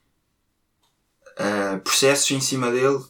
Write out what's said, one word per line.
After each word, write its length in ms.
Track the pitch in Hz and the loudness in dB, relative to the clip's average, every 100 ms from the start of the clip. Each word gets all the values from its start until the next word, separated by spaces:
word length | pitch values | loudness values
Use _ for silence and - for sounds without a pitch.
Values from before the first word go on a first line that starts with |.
| _ _ _ _ _ _ _ _ _ _ _ _ - - | _ _ _ _ _ _ _ _ _ _ _ _ -18 -6
eh, 400 | 101 104 98 95 | -2 -2 -2 -4
processos 520 | - - 135 139 - | -2 2 4 2 0
em 100 | 135 | -2
cima 300 | 135 131 123 | -2 -2 0
dele. 340 | 123 135 135 | 2 2 0